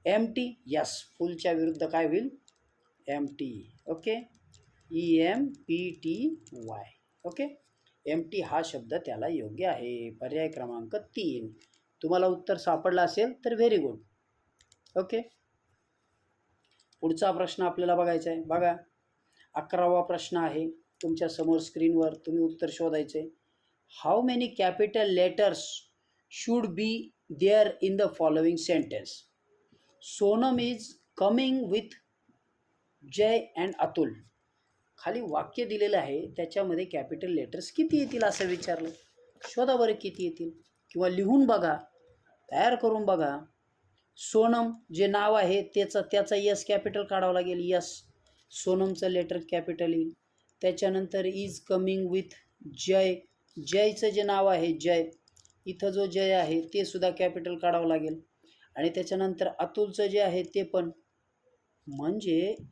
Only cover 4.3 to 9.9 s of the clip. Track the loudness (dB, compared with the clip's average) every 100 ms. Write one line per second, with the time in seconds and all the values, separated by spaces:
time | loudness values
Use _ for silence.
4.3 | _ _ _ _ _ -10 -4 2 4 4
5.3 | 2 -2 -4 -4 -4 -4 -6 -6 -2 -2
6.3 | -4 -10 -16 -12 -12 -14 _ _ _ -12
7.3 | -6 -8 -8 _ _ _ _ -6 -4 -4
8.3 | -6 -4 -4 -4 -8 -8 -8 -6 -6 -4
9.3 | -4 -6 -4 -4 -2 -6